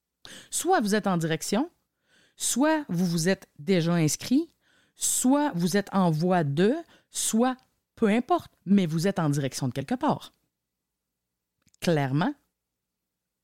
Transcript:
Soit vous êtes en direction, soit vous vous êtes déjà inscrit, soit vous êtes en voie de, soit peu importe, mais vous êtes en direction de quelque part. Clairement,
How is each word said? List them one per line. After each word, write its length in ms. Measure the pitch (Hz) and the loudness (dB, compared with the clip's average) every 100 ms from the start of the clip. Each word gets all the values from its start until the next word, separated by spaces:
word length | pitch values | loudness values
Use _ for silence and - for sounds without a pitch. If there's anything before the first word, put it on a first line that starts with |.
| _ _ - - - | _ _ -20 -20 -10
Soit 300 | - 330 370 | -6 0 0
vous 140 | 208 | 2
êtes 120 | 208 196 | 0 0
en 100 | 175 | -2
direction, 540 | 160 160 - 202 339 - _ _ _ _ _ _ | -2 -4 -2 -2 -4 -8 _ _ _ _ _ _
soit 480 | - 233 302 311 285 | -4 0 2 0 -2
vous 180 | 175 180 | -2 -2
vous 220 | 170 165 | 0 -2
êtes 200 | 190 - - | -2 -6 -12
déjà 360 | 147 190 165 | 0 0 2
inscrit, 580 | 175 156 - - 262 339 _ _ _ _ | 2 2 0 0 0 0 _ _ _ _
soit 560 | _ - - 254 285 294 | _ -4 0 2 2 2
vous 220 | 170 180 196 | 0 0 0
êtes 160 | 196 | 0
en 180 | 196 180 | 0 2
voie 340 | 156 180 180 | 2 2 2
de, 300 | 147 143 202 320 - _ _ | 0 2 2 0 -6 _ _
soit 460 | - - 220 254 254 _ _ _ - | -6 -2 0 0 -2 _ _ _ -2
peu 120 | 214 | 2
importe, 440 | 220 - 349 - _ 170 | 2 2 -2 -2 _ 2
mais 200 | 202 175 | 2 2
vous 220 | 160 190 | 0 0
êtes 100 | 196 | 0
en 120 | 156 | 0
direction 360 | 143 135 - 131 | 0 -2 -4 -4
de 60 | |
quelque 220 | 135 135 | -4 -6
part. 400 | 254 294 165 - _ _ _ _ _ _ _ _ _ _ _ _ _ _ _ | -2 -2 -2 -6 _ _ _ _ _ _ _ _ _ _ _ _ _ _ _
Clairement, 540 | - 156 135 143 220 294 _ _ _ _ _ _ _ _ _ _ | 0 0 0 0 -2 -4 _ _ _ _ _ _ _ _ _ _